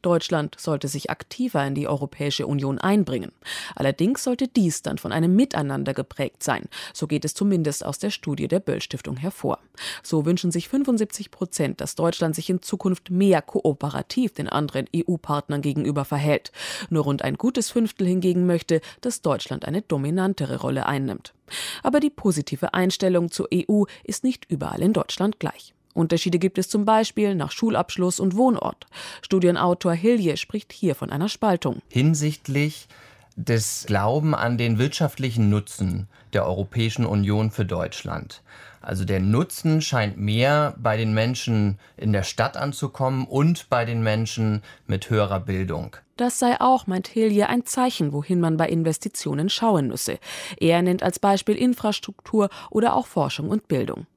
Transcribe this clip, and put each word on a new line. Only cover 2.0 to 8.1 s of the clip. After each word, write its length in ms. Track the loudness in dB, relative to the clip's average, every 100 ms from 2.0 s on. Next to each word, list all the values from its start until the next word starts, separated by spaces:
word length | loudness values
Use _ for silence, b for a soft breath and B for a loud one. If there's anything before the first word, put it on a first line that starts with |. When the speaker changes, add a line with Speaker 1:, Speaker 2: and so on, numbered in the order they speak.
| -4 -4 -4 -2 -2
Speaker 1:
Union 320 | -2 -2 -2
einbringen. 540 | 2 2 2 -2 -6 _ B B B
Allerdings 480 | -2 -2 2 0 0
sollte 240 | -2 -2 0
dies 360 | 4 2 0
dann 160 | -4 -6
von 120 | -4
einem 240 | 0 4
Miteinander 600 | 4 4 0 -2 -4 -4
geprägt 500 | -4 -6 -4 -6 _
sein. 220 | -4 -4 -4 B B
So 160 | -8 -4
geht 160 | -2
es 100 | -4
zumindest 500 | -2 2 2 0 -2
aus 140 | -6 -6
der 120 | -6